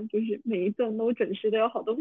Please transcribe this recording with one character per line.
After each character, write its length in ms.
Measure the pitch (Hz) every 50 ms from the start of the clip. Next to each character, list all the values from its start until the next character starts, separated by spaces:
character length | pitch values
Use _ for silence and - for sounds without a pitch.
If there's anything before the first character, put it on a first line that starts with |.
| 214
就 160 | 220 - 214
是 200 | 226 220 202 - -
每 220 | 233 220 180 180
一 40 | 208
顿 260 | 208 - 247 220 214
都 140 | 220 226 233
准 220 | 240 - 214 - 196
时 160 | - - 220
的 80 | 208
有 100 | 220 220 240
好 120 | 233 202
东 140 | 175 214 233 285